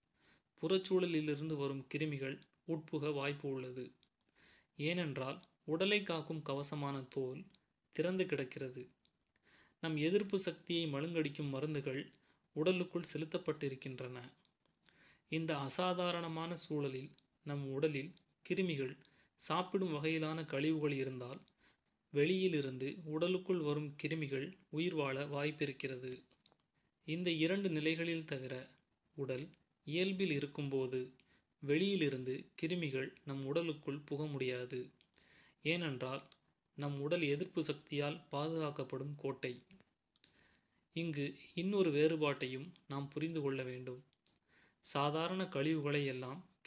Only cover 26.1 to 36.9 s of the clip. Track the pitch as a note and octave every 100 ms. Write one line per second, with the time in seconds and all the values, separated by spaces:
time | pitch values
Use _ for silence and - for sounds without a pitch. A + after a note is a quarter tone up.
26.1 | B2+ - _ _ _ _ _ _ _ -
27.1 | D#3+ F3+ D#3+ D#3+ G3 G3 D#3 D3+ E3 E3+
28.1 | E3 D#3+ C3+ B2+ B2+ C3 - _ _ _
29.1 | - C3 B2+ E3 - _ _ - D#3+ F#3
30.1 | F#3+ F#3 C#3+ C#3+ - C#3+ C3+ C3 B2+ B2+
31.1 | - _ _ _ _ C#3 D3+ G3 G3 D3
32.1 | C3 B2+ C3+ - - E3 F3+ D#3 C3 C3+
33.1 | - - C#3 C3+ D#3+ E3+ D3+ - C#3 D3
34.1 | C#3+ D3+ C#3 B2+ B2 B2 B2+ B2+ - _
35.1 | - - - - _ D3 F3 E3 B2+ B2+
36.1 | C3+ - - _ _ _ - C#3+